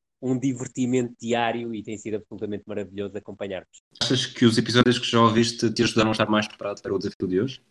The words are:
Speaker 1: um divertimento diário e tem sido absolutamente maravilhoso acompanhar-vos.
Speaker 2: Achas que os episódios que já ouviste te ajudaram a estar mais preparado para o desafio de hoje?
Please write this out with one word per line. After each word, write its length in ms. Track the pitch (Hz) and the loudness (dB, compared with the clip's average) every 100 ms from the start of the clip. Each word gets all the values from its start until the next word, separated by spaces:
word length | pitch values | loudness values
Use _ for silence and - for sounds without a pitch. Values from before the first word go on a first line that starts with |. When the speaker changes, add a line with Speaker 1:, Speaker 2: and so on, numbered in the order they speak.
| _ _ | _ _
Speaker 1:
um 160 | 127 131 | -4 0
divertimento 760 | 135 120 123 - 123 127 120 120 | 0 -2 -6 -2 0 0 0 -4
diário 540 | 117 117 117 117 117 110 | -2 0 0 -2 -6 -8
e 80 | |
tem 140 | 107 104 | -8 -10
sido 180 | 110 104 | -6 -8
absolutamente 480 | - 101 104 104 - | -8 -10 -8 -8 -8
maravilhoso 520 | 104 95 98 101 101 | -10 -8 -8 -8 -10
acompanhar-vos. 640 | 104 98 101 92 - _ _ - | -12 -10 -8 -8 -12 _ _ -4
Speaker 2:
Achas 240 | - 123 - | -2 0 -2
que 200 | - 113 | 4 4
os 120 | 110 | 4
episódios 400 | 113 117 120 123 | 4 4 4 2
que 80 | - | 2
já 160 | 117 | 4
ouviste 500 | 117 110 117 - 117 | 6 4 0 0 -2
te 120 | 113 | 0
ajudaram 260 | 113 113 107 | 0 2 2
a 40 | |
estar 160 | 107 107 | 2 2
mais 180 | 107 107 | 2 0
preparado 340 | - 104 101 | -4 -8 -6
para 120 | 98 | -4
o 40 | 98 | -2
desafio 300 | 101 - 95 | -4 -4 -2
de 120 | 92 | 0
hoje? 220 | 131 131 _ | -2 -4 _